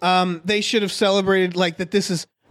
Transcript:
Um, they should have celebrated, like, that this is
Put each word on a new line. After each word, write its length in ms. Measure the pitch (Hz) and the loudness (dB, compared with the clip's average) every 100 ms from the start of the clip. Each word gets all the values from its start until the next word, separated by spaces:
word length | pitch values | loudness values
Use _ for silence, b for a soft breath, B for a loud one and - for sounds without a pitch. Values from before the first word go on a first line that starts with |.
Um, 400 | 175 185 185 170 180 | 0 2 0 -4 -2
they 160 | 208 | -2
should 200 | 208 233 | 0 -2
have 80 | 196 | -2
celebrated, 640 | - 202 196 190 190 180 180 | 0 2 2 2 2 2 0
like, 200 | 175 165 | -2 -2
that 140 | 180 | -2
this 180 | 196 - | -2 0
is 160 | 170 - _ _ | -4 -6 _ _